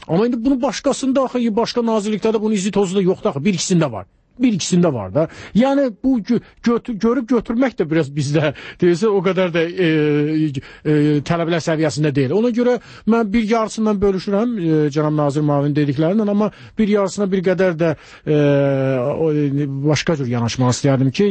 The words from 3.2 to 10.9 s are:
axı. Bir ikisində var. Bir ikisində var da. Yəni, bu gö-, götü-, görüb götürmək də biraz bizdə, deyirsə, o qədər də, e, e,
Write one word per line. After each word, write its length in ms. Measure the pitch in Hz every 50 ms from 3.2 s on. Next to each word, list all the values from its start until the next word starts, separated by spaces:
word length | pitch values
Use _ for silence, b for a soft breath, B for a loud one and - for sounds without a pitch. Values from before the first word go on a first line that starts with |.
| - -
axı. 120 | 123 139 139
Bir 100 | 208 185
ikisində 360 | 160 - - 190 165 160 139
var. 120 | 113 95 90 _ _ _ _ _ _ -
Bir 140 | 247 254 220
ikisində 320 | 160 - - 185 180 175 170 135
var 160 | 113 98 95
da. 140 | 95 143 160 156 B B B B
Yəni, 380 | B 202 247 277 277 285 277 254 202 - -
bu 100 | 262 269 233 185
gö-, 160 | - 240 190 B B B B -
götü-, 300 | 226 240 220 - - 240
görüb 300 | 180 - 226 240 277 233 -
götürmək 460 | 262 226 - - 233 233 269 247 -
də 80 | - 185 143
biraz 180 | 160 165 147 131
bizdə, 460 | 143 151 135 139 143 160 147 151 131 B B B B B
deyirsə, 300 | 175 175 175 156 208 226
o 60 | 196 202
qədər 300 | 165 190 185 180 185 180
də, 120 | 160 170 160 170
e, 200 | 175 190 185 160 160 156 151 151 147 147 147 151 156 156 156 156 131 135 B B B B B
e, 360 | 156